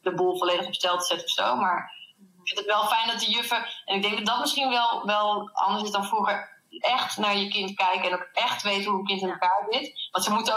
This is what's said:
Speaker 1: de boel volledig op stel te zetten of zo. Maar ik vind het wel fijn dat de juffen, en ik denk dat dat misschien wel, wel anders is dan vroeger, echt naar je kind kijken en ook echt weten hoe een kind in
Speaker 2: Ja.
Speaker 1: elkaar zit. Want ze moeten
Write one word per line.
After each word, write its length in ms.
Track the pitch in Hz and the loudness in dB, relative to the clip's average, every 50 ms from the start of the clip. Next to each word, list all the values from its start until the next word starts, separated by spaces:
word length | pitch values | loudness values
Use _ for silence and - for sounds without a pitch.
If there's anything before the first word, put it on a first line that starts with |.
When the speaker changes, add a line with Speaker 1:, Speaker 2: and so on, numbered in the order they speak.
Speaker 1:
de 120 | - 185 175 | -4 -2 0
boel 240 | 160 185 180 175 | 2 2 2 2
volledig 280 | - 180 175 175 175 190 | 2 2 2 2 0 0
op 80 | - 190 | -4 -4
stel 220 | - - 180 180 | -2 0 0 0
te 80 | 180 180 | 0 0
zetten 200 | - 170 170 - | -2 -2 -2 -4
of 60 | - | -4
zo. 240 | - - 190 226 247 | -2 0 0 2 2
Maar 380 | 240 202 185 175 175 - - - - - - _ _ | 2 2 2 0 0 -4 -8 -14 -20 -20 -20 _ _
ik 280 | - - _ - - | -20 -20 _ -10 -8
vind 120 | - - 202 | -6 -4 -4
het 80 | 202 | -2
wel 180 | 202 208 208 220 | 0 2 2 2
fijn 220 | - - 226 226 | 2 2 2 2
dat 120 | 233 226 214 | 0 -2 -2
de 120 | 233 214 | 0 0
juffen, 340 | 220 240 240 - 240 226 226 - - - - | 0 0 0 0 -2 -2 -2 -4 -10 -10 -6
en 100 | - 196 | -4 -2
ik 60 | 196 | 0
denk 160 | 196 208 208 | 0 0 0
dat 80 | 214 208 | 0 0
dat 140 | 214 233 247 | 0 0 2
misschien 300 | 277 294 - 294 269 262 | 0 0 0 0 0 2
wel, 360 | 240 240 240 233 - 208 - | 2 2 2 2 2 0 0
wel 440 | 202 208 208 208 208 208 202 - - - | 2 2 2 4 2 2 0 -2 -4 -2
anders 300 | - - 196 208 208 214 | 0 2 2 2 0 -2
is 80 | 208 | -2
dan 140 | 202 202 196 | -2 -2 -2
vroeger, 460 | - - 214 202 208 196 - - - - - _ _ - - | 0 0 2 2 2 0 0 -4 -8 -16 -20 _ _ -8 -2
echt 380 | - - 247 254 247 - - | 0 2 2 2 0 -2 -2
naar 200 | - 214 208 202 | 0 0 2 2
je 100 | 202 196 | 2 0
kind 280 | 202 202 208 196 196 196 | 0 -2 -2 -2 -2 -2
kijken 340 | - 190 180 - 185 - 180 | 0 2 2 2 2 0 0
en 20 | 180 | -2
ook 140 | 175 - - - | -2 -4 -4 -2
echt 280 | 202 233 - - - - | -2 0 0 0 -2 -2
weten 280 | 208 196 196 202 208 | -2 -2 0 0 0
hoe 80 | 196 185 | -2 0
een 60 | 202 | 0
kind 160 | 202 196 190 | -2 -2 -2
in 60 | 190 | -2
Speaker 2:
Ja. 60 | 185 175 | -2 -2
Speaker 1:
elkaar 320 | - 185 180 185 208 208 208 | 0 2 2 2 2 0 0
zit. 380 | 226 269 294 - - - - - | -2 -2 -2 -4 -8 -10 -8 -4
Want 140 | - 185 190 | -2 -2 0
ze 60 | 208 | 0
moeten 220 | 208 226 226 226 220 | 0 0 2 2 0